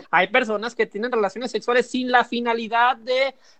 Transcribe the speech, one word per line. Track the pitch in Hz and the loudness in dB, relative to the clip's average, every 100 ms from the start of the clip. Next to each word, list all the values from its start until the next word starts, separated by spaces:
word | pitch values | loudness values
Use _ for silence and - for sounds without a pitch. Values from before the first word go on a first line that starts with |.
| - | -2
hay | 170 190 | 0 4
personas | 247 220 202 233 - | 2 2 -2 -4 -4
que | 214 | -4
tienen | 202 247 | -4 -4
relaciones | 226 196 - 170 | 0 -2 -2 -8
sexuales | 214 240 247 240 | -6 0 0 0
sin | 254 254 | -2 2
la | 247 | 2
finalidad | 233 240 240 233 220 233 247 240 | 2 -2 -2 -4 -2 2 2 0
de | 226 254 269 - _ | -2 -2 -2 -6 _